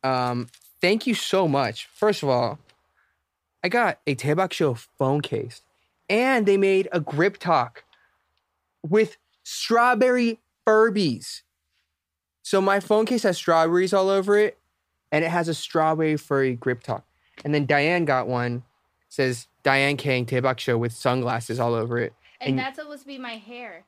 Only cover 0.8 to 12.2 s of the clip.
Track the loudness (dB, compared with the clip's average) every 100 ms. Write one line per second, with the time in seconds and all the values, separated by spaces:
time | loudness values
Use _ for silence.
0.8 | 0 0 0 -4 0 0 2 0 -2 -6
1.8 | -14 -2 0 0 0 0 0 -6 _ _
2.8 | _ _ _ _ _ _ _ _ -2 2
3.8 | 0 -2 -4 -4 0 0 0 0 0 0
4.8 | -10 _ 0 0 -2 -6 -6 -14 _ _
5.8 | _ _ _ 0 2 2 4 4 4 2
6.8 | 2 -2 -4 0 0 0 0 0 0 -8
7.8 | _ _ _ _ _ _ _ _ _ _
8.8 | 0 2 2 -4 _ _ -14 -10 0 2
9.8 | 4 4 4 4 0 -2 _ _ 2 6
10.8 | 6 4 -2 -2 -10 -16 _ _ _ _
11.8 | _ _ _ _